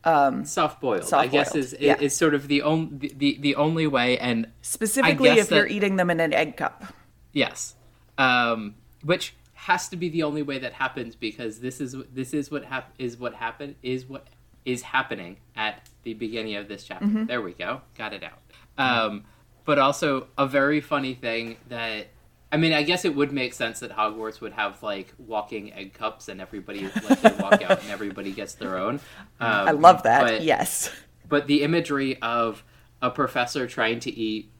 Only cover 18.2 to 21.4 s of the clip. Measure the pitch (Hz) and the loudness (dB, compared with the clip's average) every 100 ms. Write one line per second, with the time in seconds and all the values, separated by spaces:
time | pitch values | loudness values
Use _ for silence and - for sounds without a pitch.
18.2 | 85 - _ - - - 131 120 110 104 | -14 -18 _ -20 -20 -2 0 2 0 -4
19.2 | - _ _ _ - 143 139 147 156 135 | -14 _ _ _ 0 4 4 2 0 0
20.2 | - - 139 139 139 151 143 143 135 123 | -4 -2 0 2 2 0 0 -4 -4 -6
21.2 | 123 113 | -4 -4